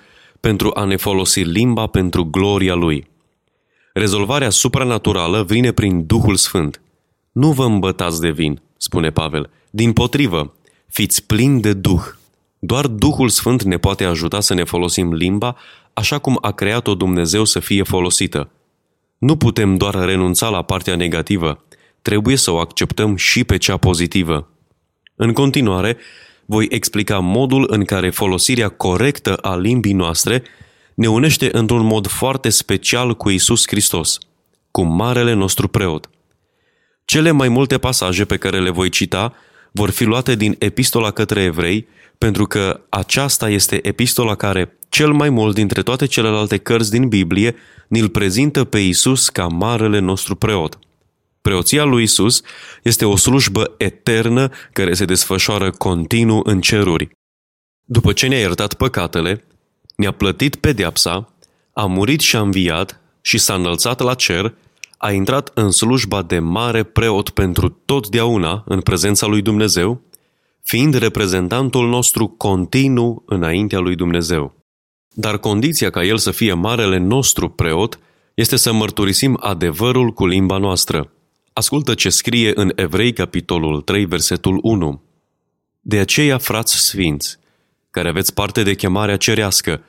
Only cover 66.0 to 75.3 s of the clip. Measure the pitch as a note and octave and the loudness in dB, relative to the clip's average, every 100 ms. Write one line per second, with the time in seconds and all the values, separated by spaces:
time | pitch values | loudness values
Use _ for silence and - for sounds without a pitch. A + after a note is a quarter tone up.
66 | G#2 G2+ E2+ F2 D#2+ F#2+ A#2+ A2+ G#2+ - | 0 -4 -2 -2 0 -2 0 -2 0 0
67 | A2+ G2+ G2+ - F#2+ E2+ F2+ - - C#3 | 2 0 -2 -2 0 0 -2 -4 -4 -4
68 | G#2 A2+ A#2 A2+ D#2+ G2 - F#2+ - F#2 | -2 0 0 0 -2 -4 -4 -2 0 0
69 | F#2+ G2+ A2 G#2 G2+ G#2 G#2+ F2+ F#2 B2 | 0 0 0 0 0 0 2 2 0 -4
70 | _ _ _ _ _ _ - A2+ D3 B2+ | _ _ _ _ _ _ -4 2 2 2
71 | A#2 - G2+ F#2 F2+ A#2 C3+ B2 A#2+ A#2+ | 0 0 0 0 0 -2 0 0 0 0
72 | A#2+ - A2 - G#2 F#2+ F2 C3 C3+ B2 | 0 0 -2 -2 -2 0 0 0 2 2
73 | A#2 A2+ - F#2+ E2 F2 G#2 F#2+ F2+ F2 | 0 -4 -6 -2 0 0 0 0 -2 -2
74 | F2 E2+ E2 E2 C#2 _ _ _ _ _ | 0 0 0 -2 -4 _ _ _ _ _
75 | _ - G#2+ | _ -8 -4